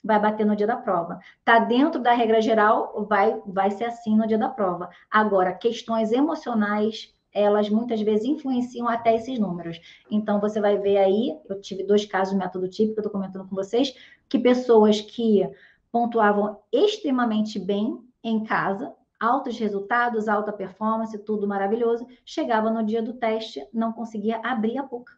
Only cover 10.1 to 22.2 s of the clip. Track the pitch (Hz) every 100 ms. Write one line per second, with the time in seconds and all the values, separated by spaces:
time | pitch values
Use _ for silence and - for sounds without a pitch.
10.1 | 214 214 202 208 214 202 202 196 196 190
11.1 | 202 269 311 - 196 - 190 190 208 208
12.1 | 190 190 196 180 185 185 - 214 214 208
13.1 | 202 185 190 185 190 190 233 269 - -
14.1 | - _ 220 240 247 247 226 214 214 -
15.1 | - 226 202 185 - - _ _ 233 233
16.1 | 226 208 208 - - _ 247 415 - 302
17.1 | 254 233 214 214 202 185 202 226 339 -
18.1 | _ 226 220 214 185 160 196 311 - _
19.1 | _ 226 269 277 226 214 196 202 240 240
20.1 | 226 214 208 214 208 185 - 214 220 214
21.1 | 214 - 208 202 202 196 226 233 233 254
22.1 | -